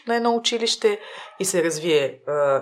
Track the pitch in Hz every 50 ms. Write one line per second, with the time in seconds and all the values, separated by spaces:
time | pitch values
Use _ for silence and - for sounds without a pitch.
0 | - - 233 233 233 240 233 233 233 - 240 226 233 220 - - - 214 202 208
1 | - - - - - - - - 180 - - 175 160 165 156 156 156 175 156 147
2 | 139 131 - - _ 143 147 147 143 139 135 135